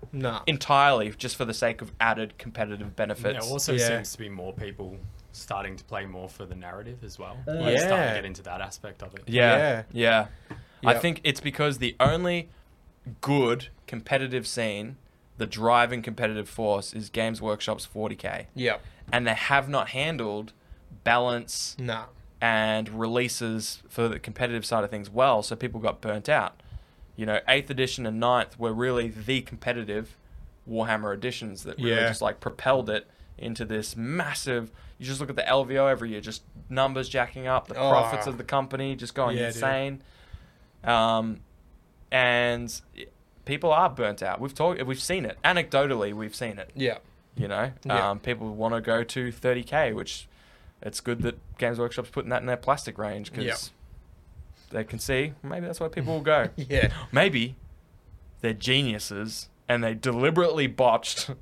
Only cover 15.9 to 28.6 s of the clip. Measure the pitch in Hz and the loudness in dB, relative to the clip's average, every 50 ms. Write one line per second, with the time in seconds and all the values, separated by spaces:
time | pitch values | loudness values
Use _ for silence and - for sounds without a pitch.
15.9 | 123 117 110 120 107 120 117 107 107 107 101 - - - 113 104 101 98 - - | 0 -4 -6 -6 -4 -2 -2 -2 -2 -4 -6 -6 -6 -2 0 0 0 0 -2 -6
16.9 | - 110 104 101 - 113 110 110 113 - 110 107 104 104 - 110 107 - - - | -10 -10 -10 -6 -2 -2 -2 -2 -2 -4 -2 -2 -2 -2 -2 -4 -4 -4 -6 -10
17.9 | - 107 107 104 104 - - 95 95 - - - - 131 123 117 104 - - - | -8 -6 -6 -6 -6 -6 -8 -6 -6 -8 -8 -10 -6 -2 0 0 0 -2 -4 -14
18.9 | - - - - 120 123 120 117 110 - - - 139 139 131 139 143 131 - - | -20 -20 -4 0 0 2 2 2 0 0 2 4 4 4 4 2 0 0 0 0
19.9 | - 131 147 160 165 127 113 104 104 104 110 110 - _ _ - - - - - | -2 -2 -2 -2 -2 -2 -4 -4 -4 -6 -6 -10 -14 _ _ -20 -20 -20 -20 -20
20.9 | - - - 113 117 123 123 123 120 120 117 - - - - - - - 127 120 | -14 0 4 4 6 6 4 2 0 -2 -4 -6 -6 -6 -6 -8 -8 -6 -6 -4
21.9 | 110 113 113 - - - - - - - 117 117 113 110 110 110 107 110 110 104 | -4 -6 -8 -10 -16 -20 -20 -18 -4 0 2 4 4 4 4 4 2 2 0 -2
22.9 | 107 110 113 113 117 123 127 117 - - 120 113 113 110 107 - - - - - | -2 -2 0 2 2 2 2 0 -2 -4 -4 -2 -2 -4 -4 -6 -8 -12 -14 -8
23.9 | - - 95 92 85 76 - - 104 - 127 120 117 113 101 - 117 110 101 101 | -2 0 0 0 0 -4 -8 -10 -6 -4 -2 -2 -2 -4 -2 0 0 0 0 -2
24.9 | 110 104 101 101 101 120 131 139 120 107 107 - 113 - 127 120 120 113 107 104 | -4 -8 -10 -2 2 4 6 6 6 4 2 -2 -4 -6 -6 -6 -4 -2 -2 -2
25.9 | - - - 110 104 104 - 143 151 127 95 90 - - - - - - - - | -2 -2 -4 -4 -4 -2 0 2 2 2 2 0 -4 -12 -18 -16 -16 -16 -16 -18
26.9 | _ - - - - - 110 110 104 - - - 131 143 139 - 139 127 131 - | _ -20 -20 -14 -10 -6 -2 0 0 2 4 4 4 4 2 0 -2 0 0 0
27.9 | - 131 120 110 110 110 120 123 123 120 104 - - - | -2 -4 -4 -4 -2 0 2 4 4 4 2 0 -4 -4